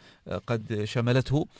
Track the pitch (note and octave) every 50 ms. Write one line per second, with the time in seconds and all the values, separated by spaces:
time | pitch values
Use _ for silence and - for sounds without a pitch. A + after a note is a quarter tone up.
0 | - - - _ _ F2 F2+ - - - A#2+ A2 G#2+ - A2+ G#2 G#2 - - B2+
1 | A#2 B2 B2 C3 B2+ - C3 D3+ E3 - -